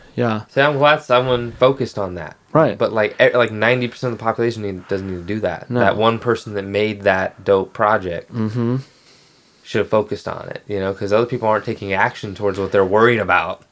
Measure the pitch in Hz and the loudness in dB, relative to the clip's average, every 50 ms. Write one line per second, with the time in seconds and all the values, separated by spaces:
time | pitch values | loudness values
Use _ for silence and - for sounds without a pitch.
0 | - - - 123 120 113 110 107 107 - - 135 143 151 147 135 147 147 156 151 | -20 -10 -4 -2 -2 0 -2 -4 -6 -4 0 2 2 2 2 4 4 4 4 2
1 | - - 123 123 127 131 123 120 120 117 110 - 123 135 139 135 120 - - 107 | 2 2 2 2 4 2 0 0 -2 -6 0 2 2 4 4 2 -4 -6 -4 -6
2 | 98 90 90 85 78 78 - _ _ _ - 160 160 120 95 - 117 95 110 110 | -6 -6 -6 -10 -12 -12 -16 _ _ _ 2 4 4 4 2 0 -2 0 2 0
3 | 107 104 - - 123 127 - 123 117 107 110 107 110 117 127 127 123 117 - - | 0 0 2 4 4 4 4 4 2 0 0 0 2 2 2 2 -2 -4 -6 -6
4 | 131 123 113 104 110 113 110 - 117 120 110 110 104 101 95 90 - - 98 95 | -6 -6 -6 -4 -4 -4 -2 0 0 -2 -2 -4 -6 -8 -8 -10 -6 -6 -6 -4
5 | 98 95 92 87 85 87 107 110 98 90 82 - - - 120 120 98 98 98 104 | -4 -6 -8 -8 -6 -6 -6 -4 -4 -4 -4 -6 -8 -4 -2 0 2 2 2 2
6 | 110 117 113 107 - 123 113 - - 110 104 101 98 98 98 101 107 110 104 101 | 2 2 2 0 -2 -2 -2 -2 -4 -8 -8 -8 -6 -2 0 0 0 0 -2 0
7 | 98 98 95 95 92 - - - 95 98 98 95 95 - - - 110 104 110 101 | 2 2 2 2 0 -4 -6 -6 0 2 2 2 2 -2 -2 0 2 2 2 0
8 | 95 90 85 85 - - 113 117 110 110 110 123 117 117 127 135 135 - _ _ | -2 -4 -8 -8 -10 -8 -6 -4 -4 -2 -2 -2 -2 -2 -2 -2 -4 -10 _ _
9 | _ _ - _ _ _ _ _ _ _ _ _ _ - - 110 98 - 110 110 | _ _ -20 _ _ _ _ _ _ _ _ _ _ -4 -4 -4 -2 0 0 0
10 | 104 - 104 - - - - - - - - - - - 104 98 95 98 98 - | 0 -2 -6 -8 -8 -10 -10 -10 -10 -12 -12 -14 -10 -8 -6 -4 -4 -4 -4 -6
11 | 104 95 104 113 120 120 131 117 110 110 107 104 - 117 113 - 104 98 95 92 | -2 0 2 2 2 0 -2 -2 0 0 0 0 0 -4 -8 -8 -6 -4 0 0
12 | 110 120 - - - 104 92 95 107 101 95 98 95 90 - 101 95 90 98 110 | 0 0 -2 -6 -10 -12 -8 -4 -2 -2 -2 -2 -4 0 2 2 2 4 4 4
13 | 113 120 120 110 98 92 90 87 82 90 - - - _ | 4 4 4 2 2 2 2 2 2 -2 -6 -10 -14 _